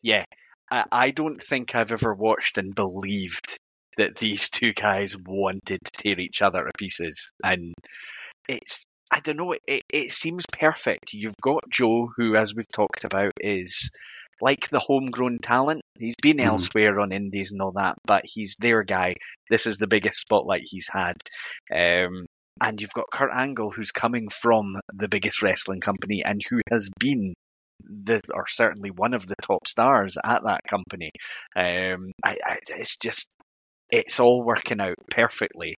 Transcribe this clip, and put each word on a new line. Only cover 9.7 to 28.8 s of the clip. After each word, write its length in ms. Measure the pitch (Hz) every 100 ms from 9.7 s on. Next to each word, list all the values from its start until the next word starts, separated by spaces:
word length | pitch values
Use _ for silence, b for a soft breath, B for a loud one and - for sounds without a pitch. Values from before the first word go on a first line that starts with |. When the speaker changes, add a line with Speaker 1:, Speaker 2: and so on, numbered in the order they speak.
| 135 -
Speaker 1:
it 180 | 151 127
seems 320 | - 160 175 -
perfect. 600 | - 156 160 - 92 -
You've 220 | 107 107 101
got 220 | 131 147 -
Joe, 380 | - 120 117 120 117
who, 200 | 117 110
as 180 | 107
we've 140 | 107 113
talked 320 | - 104 -
about, 280 | - 98 101 -
is 500 | 104 98 90 - - B B B B _
like 280 | 131 139 -
the 80 | 139
homegrown 600 | - 139 131 117 123 120
talent. 400 | - 120 139 156 - _
He's 160 | 113 117
been 160 | 147 151
Speaker 2:
Mm-hmm. 80 | 117
Speaker 1:
elsewhere 540 | 107 90 110 107 101
on 120 | 101
indies 380 | 95 101 98 98
and 80 | 101
all 120 | 95
that, 240 | 95 95 - -
but 160 | 101
he's 320 | - - 101 -
their 260 | 117 113
guy. 320 | 98 95 90 90 B B _
This 160 | 110 117
is 120 | 95
the 100 | 101
biggest 320 | 107 101 -
spotlight 420 | - 104 - 90
he's 240 | 62 95 -
had. 260 | 98 87 90 - B B B _
Um, 500 | 80 87 87 90 90 87 _ _ -
and 180 | 110 107
you've 120 | 104
got 120 | 120 113
Kurt 200 | - 135
Angle, 360 | 123 135 127 107
who's 180 | 98 107
coming 380 | - 120 120 107
from 460 | - 117 110 101 98 -
the 140 | 98 101
biggest 340 | 101 92 -
wrestling 380 | 101 90 - 95
company 420 | 95 95 95 104
and 160 | - 101 -
who 120 | 120 -
has 180 | 117 98 95
been 360 | 135 135 95 87 _ _ _ _
the, 380 | - 104 98 113 -
or 120 | - -
certainly 440 | - 113 104